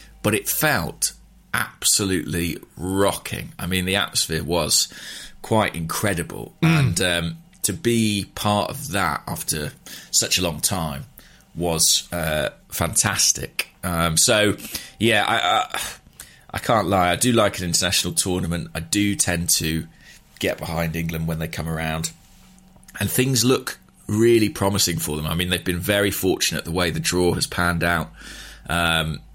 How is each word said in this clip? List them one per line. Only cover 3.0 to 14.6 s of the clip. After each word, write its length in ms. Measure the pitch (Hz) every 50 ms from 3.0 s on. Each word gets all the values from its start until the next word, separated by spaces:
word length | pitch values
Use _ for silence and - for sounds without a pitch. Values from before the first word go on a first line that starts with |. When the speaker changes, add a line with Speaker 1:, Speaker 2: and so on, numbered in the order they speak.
| 98 98 - - - - - - - - - -
Speaker 1:
I 80 | 92 87
mean, 180 | 92 92 90
the 100 | 90 95
atmosphere 480 | 101 82 - - - - - 80 76 78
was 440 | 71 87 85 78 76 - - - - - - - - - - - - - -
quite 340 | - - 113 110 104 - -
incredible, 760 | 85 82 80 - - - 101 98 85 80 - - 50 55 - - _
Speaker 2:
Mm. 180 | 170 160 165 151
Speaker 1:
and, 220 | 135 117 95 -
um, 360 | 95 90 87 85 85 85 82 - - - - - -
to 100 | - 98
be 540 | 85 - 120 117 113 110 107 104 101 95 - -
part 340 | - - 107 104 104 95 -
of 200 | - - 78 67
that 320 | 85 98 92 80 76 - - -
after 440 | - - - - - 78 73 73 - - - - - - - -
such 260 | - - 117 - - -
a 40 | 92
long 160 | 85 80 76
time 440 | - - 98 92 80 76 69 69 73 - - - - - - - - _ -
was, 520 | - 85 85 82 80 82 - - - - - -
uh, 360 | 87 82 80 76 76 69 - - - _ -
fantastic. 1000 | - - 85 85 - - - 104 95 - - - - - - - - - - - _ _ -
Um, 340 | 92 87 82 85 85 80 82
so, 380 | - - 117 107 104 104 98 -